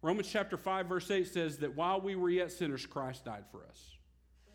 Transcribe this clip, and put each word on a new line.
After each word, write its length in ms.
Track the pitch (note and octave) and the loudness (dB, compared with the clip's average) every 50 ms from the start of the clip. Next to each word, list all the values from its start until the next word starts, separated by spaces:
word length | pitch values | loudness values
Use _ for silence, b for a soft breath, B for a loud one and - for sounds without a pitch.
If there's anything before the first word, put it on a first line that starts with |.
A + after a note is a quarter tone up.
| - | 4
Romans 260 | D#3 F3+ G#3 F#3+ - | 2 2 2 0 0
chapter 260 | - A3 G3 G3 F#3+ | 0 0 0 0 -2
five, 300 | - - F#3+ F#3+ F#3+ F#3+ | -4 0 0 0 0 0
verse 240 | E3+ F#3 F3+ E3+ - | 0 0 -2 0 2
eight 160 | G3+ F#3+ F3+ | 2 2 2
says 320 | F#3 - F3 E3 D#3+ D3 C#3 | 2 0 0 0 0 0 -2
that 160 | D3 C#3+ C#3 | -4 -2 0
while 260 | D3 E3 F3 F#3+ F#3+ | 0 2 2 2 2
we 140 | F#3+ G3 G3 | 0 0 0
were 160 | F#3 F3+ F3 | 2 2 4
yet 220 | F3 F3+ F3+ E3+ - | 4 4 2 0 0
sinners, 340 | - F3+ D#3 C#3 C3 - | -2 0 0 0 -2 -4
Christ 380 | - - D3 C3+ C3 C3 - - | -6 -4 -4 -4 -4 -4 -8 -8
died 200 | B2 A2 G#2 G2 - | -10 -10 -10 -10 -14
for 140 | - - - - | -16 -16 -16 -16
us. 280 | - - - - - - - _ _ _ _ _ - b b b b | -20 -20 -20 -20 -20 -20 -20 _ _ _ _ _ -20 b b b b